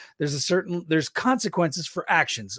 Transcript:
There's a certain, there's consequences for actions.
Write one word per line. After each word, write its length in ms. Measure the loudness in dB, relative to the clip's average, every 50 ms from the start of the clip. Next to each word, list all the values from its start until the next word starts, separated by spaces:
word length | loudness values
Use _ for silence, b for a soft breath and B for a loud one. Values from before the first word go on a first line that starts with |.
| B B B
There's 160 | B -2 -2 -2
a 60 | -2
certain, 460 | 0 2 2 0 0 0 -4 -4 -2
there's 220 | 0 2 2 2 0
consequences 760 | -2 0 2 2 2 2 0 -2 0 2 0 2 0 -4 -6
for 180 | -6 -6 -4 0 2
actions. 480 | 4 4 4 2 -2 -6 -8 -10 -10